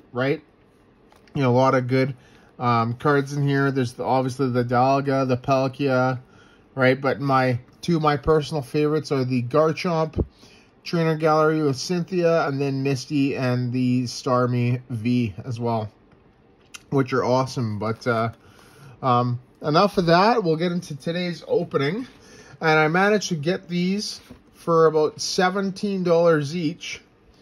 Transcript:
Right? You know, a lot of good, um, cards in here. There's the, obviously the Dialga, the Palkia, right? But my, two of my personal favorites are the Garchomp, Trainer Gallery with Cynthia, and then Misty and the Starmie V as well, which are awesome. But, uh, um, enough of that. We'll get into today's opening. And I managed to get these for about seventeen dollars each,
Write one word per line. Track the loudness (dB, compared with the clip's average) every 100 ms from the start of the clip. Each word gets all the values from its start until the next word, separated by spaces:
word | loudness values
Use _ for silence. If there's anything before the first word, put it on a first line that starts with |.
| -12
Right? | -4 -2 -2 -8 _ _ _ _ _ _ _ -12
You | -2
know, | 2
a |
lot | 4 4
of | 2 0
good, | 0 0 -4 -16 -20 -20 -6
um, | 0 0 0
cards | -2 0 0 0
in | -2 0
here. | 2 0
There's | 0 -4
the, | -4
obviously | -2 0 0 -2 -2
the | 0
Dialga, | 0 2 2 2 0 -2 0
the | -2
Palkia, | 0 0 0 -2 0 2 0 -2 -10 -20 -20 _ _ 0
right? | 0 2
But | 0 -2
my, | 0 2 2 -2 -6 _
two | -2 0
of |
my | 2 0
personal | 2 0 0 -8
favorites | -4 -2 0 0 -2
are | -2
the | 0 -2
Garchomp, | 0 2 2 0 -4 -2 -4 -4 -6 _ -20 -20 _ _
Trainer | -6 0 0 2
Gallery | 2 4 4 2
with | 0 -2
Cynthia, | -4 -4 -2 0 2 2 0
and | -2
then | -2 -2
Misty | -2 -4 -2 0 0
and | 0 -2 -2 -2
the | -2 0 0
Starmie | -2 -6 -2 0 2 0 0 -2 -4
V | -6 -2 0 -2 -6
as | -10 -6
well, | -4 -4 -6 -12 _ _ _ _ _ _ _ -20 _
which | -2 0
are | 0
awesome. | 2 2 0 -2 -4 -4
But, | -4 -4 -2
uh, | 0 -2 -6 -20 -20 -20 -20 -20 -8
um, | 0 2 2 -4 -8 _
enough | 0 2 2 2
of | 2
that. | 4 4 2
We'll | 0 0
get | -2
into | -4 -8
today's | -10 -6 -6 -6 -8 -2
opening. | -2 -2 -2 -2 -4 -8 -16 -20 -20 -20 -4
And | 2 4
I | 4
managed | 2 2 2 -2
to | -4
get | -4 -4 -4
these | -4 -2 -2 -6 -12 -18 -20 _
for | _ 0 4 4
about | 4 0 -2
seventeen | -6 0 0 0 -4 -4 -4 -2
dollars | 2 4 4 4 0
each, | -4 -4 -6 -12 -14 _ _ _ _